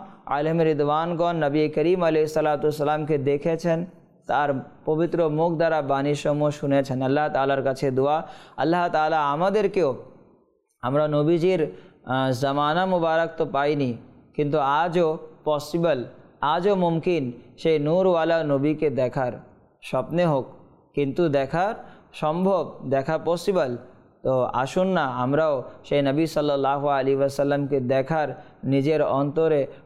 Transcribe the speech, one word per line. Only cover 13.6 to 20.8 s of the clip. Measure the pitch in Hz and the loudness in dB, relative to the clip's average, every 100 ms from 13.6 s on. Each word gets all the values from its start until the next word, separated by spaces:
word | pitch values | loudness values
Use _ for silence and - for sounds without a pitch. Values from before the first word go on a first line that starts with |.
| 143 151 131 117 - - - - | 0 0 -2 -4 -12 -20 -10 -4
কিন্তু | 147 151 | 0 0
আজও | 139 147 175 170 165 160 - - | 2 0 0 2 0 0 -8 -8
পসিবল, | - 147 143 170 170 139 113 - - - | -2 -2 -2 -2 0 0 -4 -14 -20 -6
আজও | 143 165 185 196 | -2 0 2 2
মুমকিন | 170 165 185 170 127 120 - - | 2 0 0 -2 -2 -8 -16 -4
সেই | 165 156 | 0 2
নূরওয়ালা | 147 175 190 170 160 165 | 2 2 4 2 2 2
নবীকে | 151 139 143 151 156 | 2 0 0 0 0
দেখার, | 127 127 139 127 127 - - _ _ | 0 -2 0 -4 -4 -14 -20 _ _
স্বপ্নে | - 131 - 165 175 | -6 -4 -2 0 2
হোক, | 139 113 - - - | 0 -2 -10 -20 -20